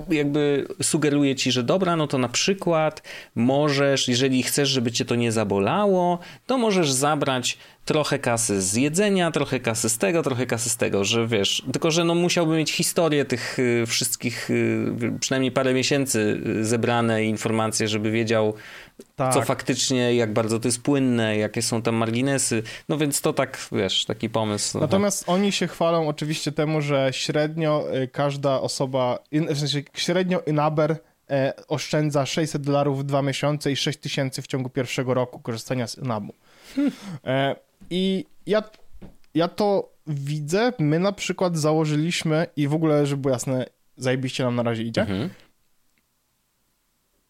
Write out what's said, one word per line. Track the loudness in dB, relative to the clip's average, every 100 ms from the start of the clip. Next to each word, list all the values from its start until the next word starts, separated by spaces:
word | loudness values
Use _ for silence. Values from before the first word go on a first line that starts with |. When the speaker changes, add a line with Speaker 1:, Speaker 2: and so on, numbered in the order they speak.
| -2
Speaker 1:
jakby | 0 2 2 2 2 -2 -4
sugeruje | -2 2 2 4 2 2
ci, | 0
że | 0
dobra, | 2 2 2 0
no | 0
to | 0
na | 0
przykład | 0 0 0 0 2 0 -2 -12 -18 -10 0
możesz, | 2 4 2 2 2 2 2
jeżeli | 2 2 2
chcesz, | 0 0 2
żeby | 0 0
cię | -2 0
to | 2
nie | 2
zabolało, | 2 2 2 2 2 2 4 2 0 -6 -18 -4
to | 0
możesz | 2 2 2
zabrać | 2 2 2 2 0 -2 -6 -12 -12 -2
trochę | 0 0 0
kasy | 0 0 2 0
z | 2 2
jedzenia, | 2 2 2 2 2
trochę | 0 -2 -2
kasy | -2 -2 -2
z | 0
tego, | 2 2
trochę | 0 -2 -2
kasy | -2 -2
z | -2
tego, | 0 0
że | 2 0 2
wiesz, | 2 2 -2 -4
tylko | -2 0
że | 2
no | 2 2
musiałby | 2 2 2 2
mieć | 0
historię | 0 0 2 2 2 2
tych, | -2 -4 0
y, | 2 2 0
wszystkich, | -2 -2 -4 -6 -6 -2
y, | 0 2 0 -2 -2 -4 -4
przynajmniej | -2 0 0
parę | 2 2
miesięcy, | 2 2 0 2 2 2 0 -2 -2
y, | 0
zebrane | 0 2 2 2 2 0
informacje, | 0 0 0 0 0 -2
żeby | 0 0
wiedział, | 0 2 2 2 -2 -12 -20 -20 -20 -18 -4
Speaker 2:
Tak. | 0
Speaker 1:
co | 2
faktycznie, | 2 -2 -2 -2 0 2 4 2
jak | 2
bardzo | 0 0 0
to | 0
jest | -2
płynne, | 0 2 2 2 2 0
jakie | 0 -2
są | -2 -2
tam | 0 0
marginesy. | 0 0 0 0 0 -2 -4 -12 -6
No | -2
więc | 0 0
to | 0
tak, | 0 -2 -4 -6
wiesz, | -2 0 -2 -4
taki | -4 -4
pomysł, | -2 0 -2 -2 -2
no |
Speaker 2:
Natomiast | 0 2 0 -2 0
Speaker 1:
tak. | 0
Speaker 2:
oni | 2
się | 0 -4
chwalą | 0 0 2 0
oczywiście | -4 -4 -4 -4
temu, | -2 0 0
że | 0 2 2
średnio, | 0 -2 0 0 0 0 0 0 -2
y, | -2
każda | -2 -2 0 0 0
osoba, | -2 -2 -2 0 0 -2 -2
in-, | -2 0
w | 0
sensie | -2 -2 -6
średnio | -6 0 0 2 0 0
inaber, | 0 2 2 0 -2 -8 _ -4
e, | 0 0 -2 -6
oszczędza | -6 -2 0 2 0 0
sześćset | -2 -2 -2
dolarów | 0 2 2 0
w |
dwa | 0 0
miesiące | 0 0 -2 0 -2
i | -2
sześć | -2 -4
tysięcy | -6 -4 -4 -6
w | -6
ciągu | -6 -4
pierwszego | -4 -4 -2 0
roku | 0 -2 -6
korzystania | -8 -8 -4 -4 -4
z | -6
inabu. | -4 -4 -6 -14 _ -20 -8 -2
Speaker 1:
Hmm. | -2 -2 -12 -10 -2
Speaker 2:
E, | 0 0 -4 _ _ -6
i | -2 0 -2 -6 -12 -2
ja, | -2 -2 -12 -20 -18 -18 -20 -6 0
ja | 0
to | 2 2 2 -2 _ -8
widzę, | -6 -4 -6 -2 0 0 2
my | 2 2
na | 0
przykład | -2 -6 -2 -2 0
założyliśmy | 2 2 2 0 0 -2 0 0 0 -2
i | 0
w |
ogóle, | 2 2 4 2
żeby | 0
było | 0
jasne, | -2 0 -2 -4 _ _ -6
zajebiście | -2 0 -2 -2
nam | -2 0
na |
razie | 0 -2
idzie. | -2 -2
Speaker 1:
Mhm. | -2 -2 -4 -8 -20 _ _ _ _ _ _ _ _ _ _ _ _ _ _ _ _ _